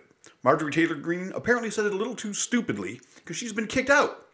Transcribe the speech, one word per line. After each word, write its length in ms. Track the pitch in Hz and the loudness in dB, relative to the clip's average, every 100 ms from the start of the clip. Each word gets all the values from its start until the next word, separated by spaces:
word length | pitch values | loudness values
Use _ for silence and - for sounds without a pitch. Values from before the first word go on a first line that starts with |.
| - _ - _ | -14 _ -20 _
Marjorie 280 | 123 156 151 | 4 4 2
Taylor 240 | 156 165 147 | 2 2 0
Greene 380 | 165 180 190 - | -4 -4 -4 -2
apparently 340 | - 240 226 | 0 2 0
said 160 | 214 208 | 0 0
it 60 | |
a 40 | 196 | 0
little 180 | 233 220 | -2 -6
too 180 | 208 | -6
stupidly 680 | 202 - 240 - 104 92 120 - - - | -6 -2 0 0 -4 -6 -10 -16 -20 -12
'cause 100 | 160 | -8
she's 160 | 240 | -6
been 160 | 208 214 | -6 -2
kicked 220 | 262 262 | 0 4
out 360 | 285 220 - - | 4 4 -2 -18